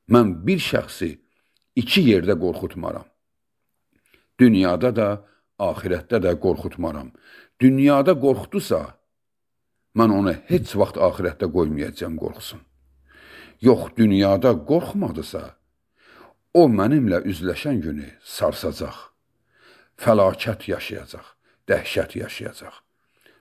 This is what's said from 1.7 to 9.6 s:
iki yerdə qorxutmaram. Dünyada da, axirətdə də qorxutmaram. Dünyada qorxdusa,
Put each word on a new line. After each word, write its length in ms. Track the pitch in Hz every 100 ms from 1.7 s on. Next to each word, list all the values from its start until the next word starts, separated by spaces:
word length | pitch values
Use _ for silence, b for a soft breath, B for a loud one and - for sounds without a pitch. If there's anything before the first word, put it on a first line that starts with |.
| -
iki 240 | 117 202
yerdə 380 | 139 95 90 85
qorxutmaram. 680 | 90 - 85 - 85 - - _ _ _ _ _ _ _ _ _ _ _ _ -
Dünyada 560 | 123 95 92 87 123
da, 140 | 110 101 104 - b b -
axirətdə 640 | 92 87 98 87 - 117
də 140 | 90 82
qorxutmaram. 720 | 95 82 87 - 82 76 64 - b b b b
Dünyada 540 | 131 135 143 139 139
qorxdusa, 640 | 151 135 104 - 202 - 82 71 - _ _ _ _ _ _